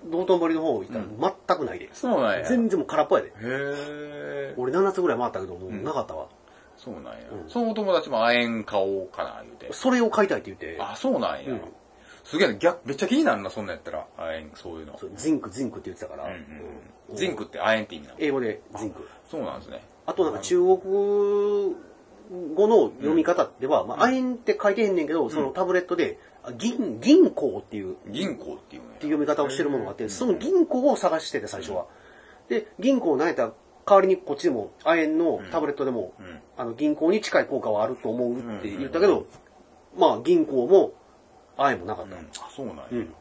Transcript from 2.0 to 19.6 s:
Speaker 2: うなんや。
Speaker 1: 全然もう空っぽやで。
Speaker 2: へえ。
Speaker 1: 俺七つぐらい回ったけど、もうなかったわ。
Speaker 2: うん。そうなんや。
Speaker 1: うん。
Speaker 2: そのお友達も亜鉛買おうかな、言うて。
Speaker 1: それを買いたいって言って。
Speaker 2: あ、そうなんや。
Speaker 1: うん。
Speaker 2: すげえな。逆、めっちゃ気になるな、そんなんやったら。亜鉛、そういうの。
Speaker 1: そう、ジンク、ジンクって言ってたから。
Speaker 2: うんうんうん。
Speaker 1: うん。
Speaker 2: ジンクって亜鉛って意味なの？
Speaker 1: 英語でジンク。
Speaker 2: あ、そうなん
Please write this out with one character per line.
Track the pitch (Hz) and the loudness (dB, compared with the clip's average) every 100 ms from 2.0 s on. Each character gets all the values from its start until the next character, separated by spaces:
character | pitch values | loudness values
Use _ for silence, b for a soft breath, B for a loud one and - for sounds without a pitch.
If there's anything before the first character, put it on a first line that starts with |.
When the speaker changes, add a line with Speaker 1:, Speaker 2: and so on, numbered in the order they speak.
| 254 190 | 0 2
Speaker 2:
う | |
な | 117 | 2
ん | 92 | 0
や。 | |
Speaker 1:
全 | 80 247 226 | 2 2 2
然 | 185 | 2
も | |
う | - | 0
空 | 151 | 0
っ | 147 | 4
ぽ | - | 2
や | |
で。 | - | 0
Speaker 2:
へ | - | -10
え。 | 113 135 143 143 147 147 147 147 147 143 139 139 | -6 -4 -4 -6 -8 -10 -12 -12 -10 -8 -8 -4
Speaker 1:
俺 | 123 | 0
七 | 165 196 | 2 2
つ | 190 | 2
ぐ | 175 | 0
ら | |
い | 120 | 2
回 | 120 | 0
っ | |
た | 92 | -2
け | 190 | -8
ど、 | |
も | - 92 | -10 -10
う | |
な | 110 - | -8 -4
か | 143 | -4
っ | 110 | -4
た | |
わ。 | 92 | -8
Speaker 2:
う | 67 | -12
ん。 | _ - b b - | _ -20 b b -20
そ | - | -16
う | 90 | -14
な | |
ん | |
や。 | - 57 117 | -14 -16 -14
Speaker 1:
う | - 170 | -14 -8
ん。 | |
Speaker 2:
そ | 240 | -4
の | 226 | -2
お | |
友 | 214 202 | -2 2
達 | 175 - | 2 2
も | 113 117 | 2 4
亜 | 120 117 | 4 2
鉛 | 113 | -2
買 | 104 104 | -2 0
お | 95 98 | 0 -2
う | 92 | -6
か | - | -8
な、 | 73 - | -8 -8
言 | - | -18
う | - | -18
て。 | - | -10
Speaker 1:
そ | - 262 | -2 2
れ | 254 | 4
を | 226 | 2
買 | 220 196 | 4 2
い | |
た | 123 | 0
い | |
っ | |
て | - | -6
言 | |
っ | 95 | -12
て。 | 78 87 | -12 -8
Speaker 2:
あ、 | - - | -8 -4
そ | 262 196 | -2 0
う | |
な | 95 69 | -2 -4
ん | |
や。 | 135 | -6
Speaker 1:
う | |
ん。 | 113 92 - _ B B B | -8 -8 -20 _ B B B
Speaker 2:
す | - 156 | -6 2
げ | |
え | 180 | 2
な。 | |
逆、 | 101 170 175 120 | 4 0 0 -8
め | |
っ | 139 | -4
ち | |
ゃ | 190 | 2
気 | 262 | 4
に | |
な | 302 | 4
る | 110 | 2
な、 | 98 | -2
そ | 113 | -8
ん | 104 | -8
な | |
ん | 82 | -8
や | |
っ | |
た | - | -8
ら。 | 78 73 - | -10 -10 -10
亜 | 82 | -8
鉛、 | 80 76 | -8 -12
そ | 76 90 | -16 -14
う | 80 | -14
い | |
う | 76 | -14
の。 | 73 | -14
Speaker 1:
そ | 98 | -14
う、 | 98 | -4
ジ | 160 | 0
ン | 147 | 0
ク、 | 113 | -2
ジ | 101 | -6
ン | 123 | -6
ク | 98 | -6
っ | |
て | - | -12
言 | 90 | -12
っ | |
て | |
た | - | -12
か | - | -10
ら。 | - | -10
Speaker 2:
う | |
ん | |
う | |
ん | 87 | -12
う | |
ん。 | 73 76 - - - - - | -14 -16 -16 -16 -20 -20 -16
Speaker 1:
う | |
ん。 | 107 | -4
Speaker 2:
ジ | 95 | -4
ン | 87 | -4
ク | |
っ | 101 | -10
て | - | -2
亜 | |
鉛 | 98 110 | 0 0
っ | 104 | -2
て | 82 | -12
意 | |
味 | 73 | -16
な | |
の？ | - | -4
Speaker 1:
英 | 151 | -2
語 | 135 | 0
で | 117 - - 104 | -2 -6 -12 -10
ジ | |
ン | 110 | -10
ク。 | - - | -10 -18
Speaker 2:
あ、 | - - | -20 -12
そ | 160 | -8
う | |
な | 104 | -8
ん | 67 | -10